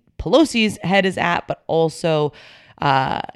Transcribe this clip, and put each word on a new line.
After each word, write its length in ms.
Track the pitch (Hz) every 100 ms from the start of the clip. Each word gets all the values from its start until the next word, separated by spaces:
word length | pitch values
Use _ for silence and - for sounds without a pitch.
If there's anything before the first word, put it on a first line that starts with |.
| _ -
Pelosi's 600 | 156 254 320 233 214 -
head 240 | 175 196
is 100 | 190 -
at, 300 | 170 175 -
but 160 | - -
also, 640 | 160 160 - 170 156 147 - - - - -
uh, 380 | 147 135 135 - -